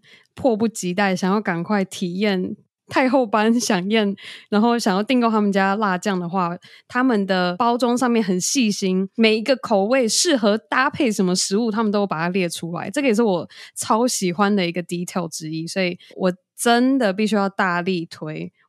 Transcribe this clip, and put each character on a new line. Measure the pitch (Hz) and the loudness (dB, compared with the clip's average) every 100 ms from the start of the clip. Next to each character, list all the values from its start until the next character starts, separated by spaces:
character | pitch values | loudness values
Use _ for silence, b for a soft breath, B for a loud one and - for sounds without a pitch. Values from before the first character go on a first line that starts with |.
| b b b | b b b
迫 | - 269 214 | -2 0 0
不 | 226 | -2
及 | - 180 | -2 -4
待 | 180 196 | 0 0
想 | 185 185 | 0 0
要 | 208 | 0
赶 | 208 170 | 0 -4
快 | 175 208 | -2 -2
体 | 190 - 180 185 | -2 -6 -6 -2
验 | 214 190 190 214 _ _ - | -2 0 -4 -8 _ _ -4
太 | 320 262 | 0 2
后 | 262 233 | 2 2
般 | 214 214 | 2 4
飨 | 233 - 190 190 | 2 2 -2 0
宴， | 220 202 190 B B B | 0 0 -4 B B B
然 | 208 | 2
后 | 233 233 | 2 2
想 | 220 | 2
要 | 185 | 0
订 | 208 254 | 2 2
购 | 226 | 2
他 | 220 | 2
们 | 208 | 2
家 | 190 196 202 | 2 0 0
辣 | 208 180 | 0 -2
酱 | 208 185 | -2 -2
的 | 170 | -2
话， | 190 170 175 B B - | -2 -2 -4 B B -6
他 | 247 | -2
们 | 262 214 196 | 2 2 2
的 | 185 180 180 | 0 0 0
包 | 240 240 | 0 2
装 | 240 240 | 2 2
上 | 254 | 2
面 | 233 | 2
很 | 196 185 | 0 0
细 | - 277 220 | 0 0 0
心， | 190 190 185 190 - | 0 0 0 -2 2
每 | 220 220 | 4 4
一 | |
个 | 214 254 | 0 -2
口 | - 208 202 | 0 0 2
味 | 269 226 | 2 0
适 | - 359 269 | 0 2 2
合 | 208 220 | 2 0
搭 | - 262 277 | 0 0 0
配 | - 262 | 0 0
什 | 208 | 2
么 | 185 | 0
食 | 185 - 196 | 0 0 -2
物， | 233 | -2
他 | 208 | 0
们 | 214 | 0
都 | 202 196 | 0 -2
把 | 156 | -2
它 | 170 | -2
列 | 190 175 | -2 -2
出 | - 165 | -4 -8
来。 | 170 - | -8 -6
这 | 294 | -2
个 | 277 | 2
也 | |
是 | 208 | 2
我 | 233 175 - B B - | 2 0 -4 B B -8
超 | - 220 247 | 0 2 2
喜 | - 180 | 0 -2
欢 | 170 202 | 0 2
的 | 208 175 | 2 0
一 | |
个 | 175 | -4
detail | 175 175 180 190 165 | -6 -6 -6 -6 -6
之 | - 156 | -8 -8
一， | 160 165 | -8 -6
所 | 196 | -2
以 | 180 180 B - | -2 -4 B -2
我 | 185 180 _ - | -2 -2 _ -2
真 | 240 233 254 269 | 2 4 4 2
的 | 214 | 2
必 | 190 214 | 0 0
须 | 214 | 2
要 | 196 | 0
大 | - 190 175 | -2 -2 -2
力 | 175 180 170 | -2 -2 -4
推。 | - 156 156 175 _ | -10 -12 -10 -12 _